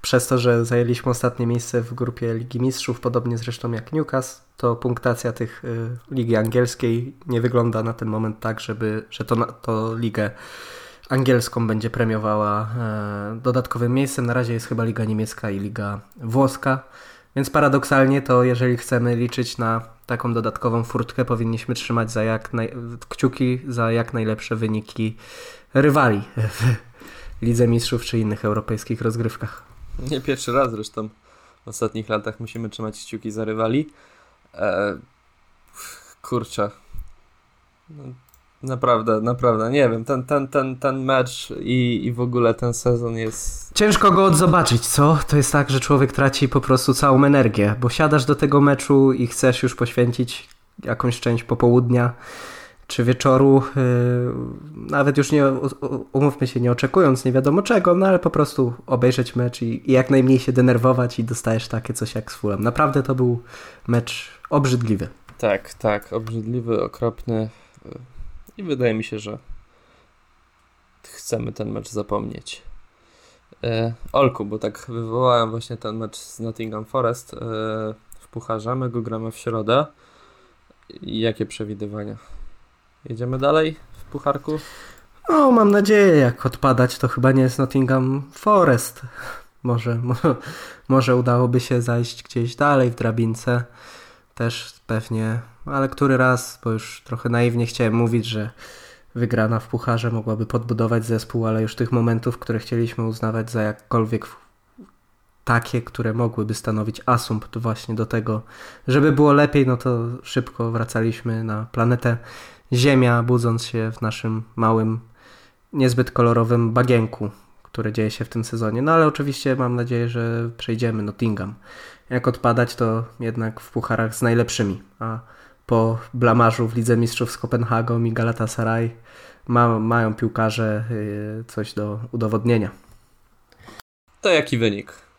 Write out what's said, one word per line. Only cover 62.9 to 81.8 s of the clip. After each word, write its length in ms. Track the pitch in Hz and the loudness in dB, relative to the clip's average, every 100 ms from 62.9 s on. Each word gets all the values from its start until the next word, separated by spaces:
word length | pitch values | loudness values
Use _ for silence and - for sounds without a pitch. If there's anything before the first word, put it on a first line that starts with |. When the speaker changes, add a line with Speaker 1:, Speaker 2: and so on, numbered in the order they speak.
| 139 | 0
Speaker 1:
to 120 | 131 | -2
był 280 | 131 123 120 - - - - - | 0 0 0 -6 -20 -20 -16 -2
mecz 440 | 120 117 - - - - | -2 -2 -10 -14 -20 -2
obrzydliwy. 580 | 147 135 123 117 101 - - - - | 0 2 0 0 -2 -2 -10 -20 -4
Speaker 2:
Tak, 360 | 110 101 - | 0 0 -4
tak, 380 | - 113 104 - | -4 -2 -2 -4
obrzydliwy, 680 | 113 110 113 110 123 117 110 | -8 -6 -8 -4 -6 -2 -2
okropny, 680 | - - 120 113 - 110 110 - _ _ | -2 -4 -6 -4 -6 -4 -4 -10 _ _
yy, 140 | - - 123 - - - - - | -20 -18 -18 -14 -14 -14 -18 -14
i 60 | |
wydaje 320 | 190 139 123 | -6 0 0
mi 100 | 110 | 0
się, 140 | 110 107 | -4 -8
że 200 | 104 113 - - - _ _ _ _ _ _ _ _ _ _ _ _ _ | -10 -14 -14 -16 -16 _ _ _ _ _ _ _ _ _ _ _ _ _
chcemy 500 | - - - 113 117 | -20 -18 -8 -6 -6
ten 180 | 107 107 | -8 -8
mecz 200 | 107 107 | -8 -10
zapomnieć. 720 | 110 104 104 110 - - - - - - _ _ _ _ _ _ _ | -10 -6 -6 -6 -12 -14 -16 -16 -18 -20 _ _ _ _ _ _ _
E, 300 | 120 113 117 117 - | -4 -2 -2 -4 -4
Olku, 320 | 131 135 123 | 2 2 2
bo 140 | 104 110 | -8 -6
tak 280 | 104 101 - | -6 -8 -12
wywołałem 640 | 117 113 117 127 120 113 | -10 -6 0 2 2 2
właśnie 260 | 113 - 117 | -4 -8 -10
ten 200 | 110 110 | -8 -8
mecz 200 | 110 - | -10 -12
z 240 | - - | -20 -10
Nottingham 440 | 113 113 113 107 | -10 -8 -8 -8
Forest, 500 | 110 135 120 120 - | -4 -2 0 -2 -10
e, 40 | - 117 110 110 110 107 107 _ - | -12 -8 -6 -4 -4 -6 -8 _ -20
w 80 | - | -16
pucharze, 440 | 120 - 113 110 | -16 -6 -6 -4
my 160 | 131 127 | -4 -4
go 120 | 120 | -4
gramy 280 | 110 110 113 | -6 -6 -8
w 60 | - | -8
środę. 500 | - 113 107 127 147 _ _ _ _ _ _ _ _ _ _ - | -6 -4 2 2 2 _ _ _ _ _ _ _ _ _ _ -16
Jakie 440 | - 110 113 107 107 | -8 -2 -2 -2 -6
przewidywania? 720 | - 107 104 | -6 -10 -8